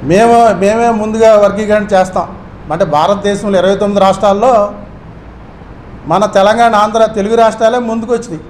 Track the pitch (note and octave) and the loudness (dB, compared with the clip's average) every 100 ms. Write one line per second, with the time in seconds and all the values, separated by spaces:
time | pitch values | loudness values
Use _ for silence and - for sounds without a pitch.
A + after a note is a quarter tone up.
0 | B2+ F3+ A#3 A#3 A#3 F#3 G3 A3 A#3 G#3+ | 0 2 4 4 4 2 0 0 0 -2
1 | G#3+ A3 A3 G#3+ G3+ G3 G#3+ G#3+ G3+ F#3+ | -4 2 4 6 4 0 -2 -2 0 0
2 | F#3 E3 - - - - - D#3+ F#3 D3 | 0 -2 -6 -10 -20 -20 -10 -4 -2 0
3 | E3 G3+ G3+ G3+ G#3+ G3 F3+ G3 G3+ G3+ | 0 0 -2 -4 -2 0 0 0 -2 2
4 | F#3+ F#3+ G#3 G3 A#3 A#3+ G#3 - - - | 2 2 0 2 2 2 0 -6 -18 -20
5 | - - - - - - - - - - | -20 -20 -20 -20 -20 -20 -20 -20 -20 -18
6 | - E3+ G#3 G3 G3 A3+ A#3+ A3 G#3 A3 | -4 -2 0 2 2 4 2 2 0 0
7 | A3 A3 G3+ A3+ A3+ G#3+ A3+ B3 A#3 A3+ | 0 0 -2 2 2 2 -2 0 -4 -6
8 | A3 A#3 - E3 - | -4 -6 -6 -14 -16